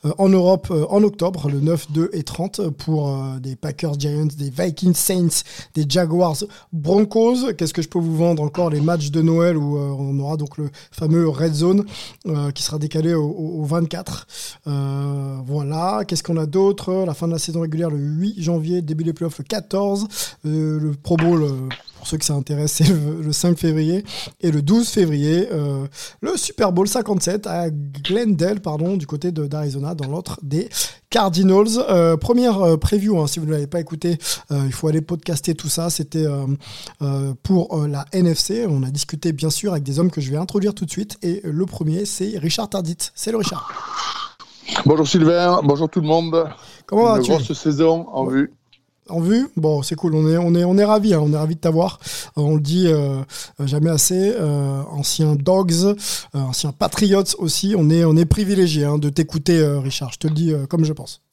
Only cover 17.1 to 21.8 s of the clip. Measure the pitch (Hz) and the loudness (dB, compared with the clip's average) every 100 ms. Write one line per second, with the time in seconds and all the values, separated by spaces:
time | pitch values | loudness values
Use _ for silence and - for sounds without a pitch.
17.1 | 147 170 165 - 165 160 156 170 147 143 | -2 -2 -2 -4 -4 -2 -2 -2 -2 -2
18.1 | 151 202 208 165 170 156 180 156 156 165 | -2 -2 -2 -2 -2 0 -2 -2 -2 -2
19.1 | 160 170 - 143 214 - 190 202 202 208 | -2 -6 -6 -6 -6 -4 -2 0 -2 -4
20.1 | - - - 156 156 156 151 156 143 - | -8 -10 -8 -4 -2 0 0 -2 -4 0
21.1 | 165 165 170 151 131 131 - | 2 4 4 2 -2 -6 -10